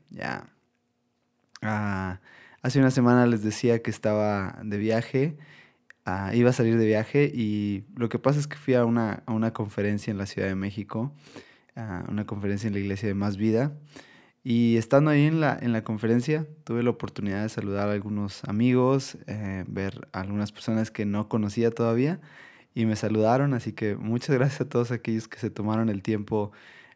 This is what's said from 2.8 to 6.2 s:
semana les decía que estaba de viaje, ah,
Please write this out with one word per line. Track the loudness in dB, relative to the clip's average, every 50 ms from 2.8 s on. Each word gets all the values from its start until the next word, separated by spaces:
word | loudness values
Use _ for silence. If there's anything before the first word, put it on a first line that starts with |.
| 4 4
semana | 4 4 4 6 6 6 6
les | 6 4 2 0
decía | -2 -2 0 2 2 2 2 0
que | -4
estaba | -6 -2 -2 0 0 2 2 0 0 0 -2 -4 -8 -10 -8
de | -6 -4 -2
viaje, | 0 0 0 0 -2 -2 0 0 0 0 -2 -8 -14 -20 -20 -20 -20 _ _ _ _ -20 _ _ _
ah, | -6 -4 -4